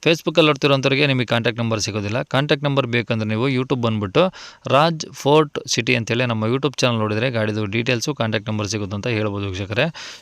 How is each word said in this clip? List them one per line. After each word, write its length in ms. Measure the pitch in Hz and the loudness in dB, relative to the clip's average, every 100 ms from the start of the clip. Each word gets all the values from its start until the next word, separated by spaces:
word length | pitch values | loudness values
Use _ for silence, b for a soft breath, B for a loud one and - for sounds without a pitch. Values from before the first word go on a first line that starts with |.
Facebook-ಅಲ್ಲಿ 440 | 151 165 - 165 156 | 0 0 0 4 4
ನೋಡ್ತಿರೋಂಥವ್ರಿಗೆ 600 | 143 147 139 131 135 143 | 4 2 2 2 2 2
ನಿಮಗೆ 180 | 127 | 2
ಕಾಂಟ್ಯಾಕ್ಟ್ 360 | 117 117 117 110 | 0 0 0 -2
ನಂಬರ್ 200 | 117 110 | -2 0
ಸಿಗೋದಿಲ್ಲ. 420 | 104 104 101 117 | -2 -4 -2 -4
ಕಾಂಟ್ಯಾಕ್ಟ್ 420 | 147 131 147 147 | -2 -2 0 0
ನಂಬರ್ 220 | 143 139 123 | 0 0 0
ಬೇಕಂದ್ರೆ 420 | 120 107 113 107 | 0 0 -2 -2
ನೀವು 200 | 110 135 | 0 0
YouTube 340 | 127 127 131 | 0 -2 0
ಬಂದ್ಬಿಟ್ಟು 380 | 113 110 101 143 185 b b b - | 0 0 0 2 2 b b b 0
ರಾಜ್ 360 | 131 165 160 - | 4 4 0 -8
ಫೋರ್ಟ್ 460 | - 139 151 151 - 113 | -4 4 4 4 -2 -4
ಸಿಟಿ 280 | - 117 123 | -2 0 0
ಅಂತೇಳಿ 300 | 110 120 127 | 0 0 0
ನಮ್ಮ 180 | 110 | 0
YouTube 320 | 110 131 143 - | 0 0 -2 0
ಚಾನಲ್ 220 | 127 117 | 0 2
ನೋಡಿದ್ರೆ 320 | 107 104 131 | 0 0 0
ಗಾಡಿದು 360 | 117 107 107 104 | 0 -2 -2 -2
ಡೀಟೇಲ್ಸು 480 | 113 117 123 156 | -2 0 0 -2
ಕಾಂಟ್ಯಾಕ್ಟ್ 360 | 143 113 110 104 | -2 -2 -2 -2
ನಂಬರ್ 160 | 107 101 | -4 -2
ಸಿಗುತ್ತೆ 300 | 107 101 101 | -4 -4 -4
ಅಂತ 100 | 123 | -2
ಹೇಳ್ಬೋದು 400 | 110 107 101 101 | -2 -2 -2 -6
ವೀಕ್ಷಕರೇ. 460 | 92 98 104 160 - B B | -6 -4 0 0 -2 B B